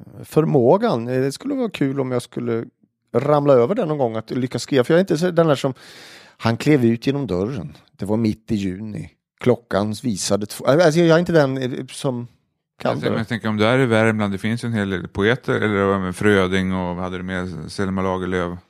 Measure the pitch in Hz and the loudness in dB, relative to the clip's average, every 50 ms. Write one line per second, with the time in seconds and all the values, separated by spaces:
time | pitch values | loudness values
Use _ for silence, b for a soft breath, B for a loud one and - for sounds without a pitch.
0 | - - - - 120 - - 160 156 156 156 139 113 123 165 202 233 233 160 117 | -20 -20 -20 -20 -14 -2 0 0 2 4 4 4 6 6 4 4 2 0 -2 -2
1 | 117 123 127 131 131 139 135 - - 269 285 262 247 214 - - 147 135 135 139 | -2 -2 -2 -2 -2 -2 -4 -6 -6 -6 -4 -4 -4 -4 -4 -2 -2 -2 -2 -2
2 | 131 127 127 123 - - - 131 120 120 117 113 - - _ _ _ _ _ _ | -4 -2 -4 -4 -4 -6 -8 -8 -4 -4 -4 -4 -6 -8 _ _ _ _ _ _
3 | _ _ - 120 127 143 151 147 143 147 139 123 117 131 202 254 208 156 156 143 | _ _ -2 0 0 2 2 4 4 6 6 6 4 2 0 -2 -2 -2 -2 -2
4 | 131 117 110 110 - - - 127 123 123 - 123 - - 143 131 123 - 160 170 | -2 -2 -4 -6 -8 -6 -4 -4 -4 -4 -4 -6 -4 0 2 2 4 4 4 2
5 | 196 - 165 151 175 180 170 165 165 160 143 - - 135 127 B B B B B | 2 2 0 0 0 0 2 2 2 4 2 0 0 -4 -4 B B B B B
6 | B B B B B B B - - 113 117 113 - 143 156 135 120 113 117 113 | B B B B B B B -4 -2 -2 0 0 2 2 4 4 4 2 2 0
7 | - 139 135 143 139 98 90 87 95 113 143 110 - - - - _ _ _ - | -2 -2 -2 -2 -4 -4 -2 -2 -2 -4 -4 -8 -10 -10 -14 -18 _ _ _ -10
8 | 98 92 107 113 117 110 101 - _ - 117 104 98 95 92 95 110 107 104 110 | -6 -4 -2 0 0 -2 -2 -4 _ -6 -4 -4 -4 -6 -6 -8 -10 -12 -12 -12
9 | 104 85 _ _ _ _ _ - - 127 117 - - - - 95 104 107 107 104 | -14 -16 _ _ _ _ _ -2 2 2 2 2 0 -2 -2 0 0 -2 -4 -4
10 | - 127 104 87 - - 104 101 107 - - - - 120 135 160 180 160 147 170 | -4 -4 -4 -4 -2 -2 -2 -2 -2 -4 -10 -2 0 2 4 6 4 4 4 4
11 | 175 165 160 165 175 - 170 160 143 135 131 135 131 123 131 - 131 127 - - | 4 6 4 4 2 2 2 2 2 2 0 -4 -4 -4 -6 -8 -10 -10 -10 -6
12 | - 143 123 120 120 123 _ _ _ _ _ _ _ _ _ - - 127 120 - | -4 -4 -4 -4 -8 -12 _ _ _ _ _ _ _ _ _ -6 -4 -4 -2 -2
13 | 143 123 107 117 110 - 120 104 - 110 107 104 104 110 127 131 135 120 113 110 | -2 -2 -2 -2 -2 -4 -4 -4 -2 -2 0 2 2 4 4 2 2 2 2 4
14 | 110 113 110 107 104 101 98 95 - 107 113 120 - 120 113 107 101 98 95 87 | 4 2 2 0 -2 -2 -4 -4 -4 -4 -4 -4 -4 -4 -2 -2 -2 -2 -4 -4
15 | - - - 104 98 107 123 - - - 127 110 107 107 104 98 98 98 98 98 | -6 -6 -2 0 2 2 0 0 -2 -2 -2 0 0 0 2 2 2 2 2 0
16 | 95 92 87 - 104 107 104 98 92 92 95 95 92 92 92 92 92 87 87 87 | -2 -4 -4 0 2 4 4 4 4 2 0 0 -2 -2 -2 -4 -4 -4 -6 -6
17 | 92 92 92 90 90 92 92 92 90 92 82 78 78 - - - 101 95 95 95 | -8 -8 -8 -8 -8 -6 -6 -6 -6 -8 -8 -10 -12 -10 -6 -4 -4 -2 -2 -2
18 | 92 95 92 92 92 90 92 90 87 87 90 90 - | -2 -2 -2 -2 -2 -2 -2 -2 -2 -4 -6 -10 -14